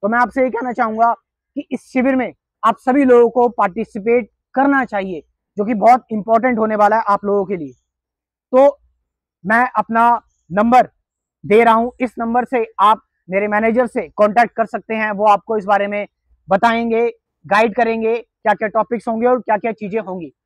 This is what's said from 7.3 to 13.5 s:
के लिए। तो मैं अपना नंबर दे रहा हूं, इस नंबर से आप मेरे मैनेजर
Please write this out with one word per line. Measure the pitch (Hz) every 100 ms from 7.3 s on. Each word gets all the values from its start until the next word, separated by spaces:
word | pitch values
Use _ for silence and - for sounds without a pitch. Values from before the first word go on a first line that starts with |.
| 202 185
के | 190
लिए। | 143 127 _ _ _ _ _ _ _
तो | 254 277 - _ _ _ _ _ _ 170
मैं | 220 247 214
अपना | 208 226 233 233 _ _ _
नंबर | 175 226 254 226 _ _ _ _ _ 143
दे | 208
रहा | 233
हूं, | 226 233 -
इस | 247 -
नंबर | 233 233 233
से | 254 226 -
आप | 196 214 _ _ _
मेरे | 190
मैनेजर | 208